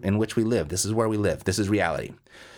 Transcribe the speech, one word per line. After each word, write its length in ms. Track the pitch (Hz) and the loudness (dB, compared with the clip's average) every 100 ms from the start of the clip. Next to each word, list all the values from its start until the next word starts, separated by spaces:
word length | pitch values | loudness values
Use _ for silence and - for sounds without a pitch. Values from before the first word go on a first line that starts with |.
in 160 | 98 104 | 0 0
which 160 | 110 | 0
we 80 | - | 0
live. 280 | 110 117 76 | 2 0 -2
This 140 | 90 | -4
is 80 | 98 | -2
where 160 | 110 113 | 0 0
we 100 | 107 | 2
live. 260 | 101 - | 0 0
This 160 | - 95 | -2 0
is 80 | 98 | 2
reality. 460 | 104 85 78 - - _ - - | 2 0 -2 -6 -12 _ -20 -20